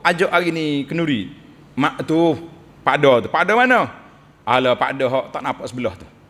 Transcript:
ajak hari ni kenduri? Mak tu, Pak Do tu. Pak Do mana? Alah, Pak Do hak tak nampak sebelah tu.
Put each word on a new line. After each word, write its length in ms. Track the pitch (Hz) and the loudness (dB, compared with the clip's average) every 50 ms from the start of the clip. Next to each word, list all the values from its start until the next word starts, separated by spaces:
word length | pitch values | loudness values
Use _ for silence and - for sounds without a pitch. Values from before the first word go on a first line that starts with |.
ajak 320 | - 170 180 160 196 - 170 | -2 -2 0 0 0 0 2
hari 160 | 175 180 170 | 0 0 0
ni 400 | 165 160 156 151 147 143 135 - | -2 -2 -4 -2 -2 -4 -4 -4
kenduri? 400 | 160 165 165 147 135 107 92 - - - - - - - - - - | -4 -2 -2 0 -2 -2 -4 -8 -12 -18 -20 -20 -20 -20 -20 -12 -4
Mak 240 | 127 143 156 - - | -2 -2 -2 -2 -6
tu, 320 | 143 - 156 165 170 165 143 - - - - - - - - - | -4 -2 0 2 2 2 0 -2 -8 -14 -20 -20 -20 -20 -20 -4
Pak 160 | - 135 135 | 0 0 2
Do 140 | 147 143 139 127 117 | 4 6 6 6 4
tu. 80 | 98 - | 2 0
Pak 160 | - 156 175 | -2 0 2
Do 160 | 185 214 240 | 2 4 4
mana? 480 | 254 247 254 214 151 113 - - - - - - - - _ _ _ | 4 4 4 2 2 -2 -6 -14 -20 -20 -20 -20 -20 -20 _ _ _
Alah, 320 | 110 123 127 127 123 120 - | 0 2 2 4 2 2 2
Pak 160 | 127 135 135 | 0 -2 -2
Do 160 | 139 135 120 | -2 -2 0
hak 240 | 131 131 - - - | 0 -2 -4 -4 -10
tak 80 | - 131 | -8 -6
nampak 240 | 139 - - - | -6 -6 -6 -10
sebelah 240 | - 123 127 120 107 90 87 | -10 -8 -6 -6 -6 -6 -8
tu. 80 | - - - - - | -16 -20 -20 -20 -20